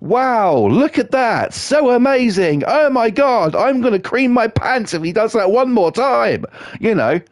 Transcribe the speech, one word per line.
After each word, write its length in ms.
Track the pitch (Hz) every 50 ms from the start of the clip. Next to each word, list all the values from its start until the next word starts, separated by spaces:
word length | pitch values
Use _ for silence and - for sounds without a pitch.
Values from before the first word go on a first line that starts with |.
Wow, 640 | - 139 180 240 262 262 254 226 208 190 160 135 220
look 320 | 202 - 185 269 311 - -
at 120 | 247 - -
that. 420 | 269 262 233 214 147 110 - -
So 360 | - - - - 294 302 262
amazing. 720 | 247 247 240 277 277 254 254 240 208 180 190 170 151 147 139
Oh 240 | - 226 285 311 294
my 200 | 277 262 226 233
God, 440 | 214 175 277 285 254 233 185 160 -
I'm 260 | 170 196 247 277 262
gonna 180 | 240 254 220 190
cream 340 | 185 - - 240 262 254 240
my 160 | 247 226 233
pants 460 | 226 - - - 254 262 220 180 -
if 80 | 165 156
he 100 | 170 175
does 200 | 208 214 226 220
that 180 | 233 202 180
one 220 | 196 240 262 254 247
more 200 | 226 190 160 160
time. 520 | - 240 277 247 - 294 220 151 110 - - - - - - - -
You 140 | - 220 226
know 260 | 185 123 110 139 175 170 _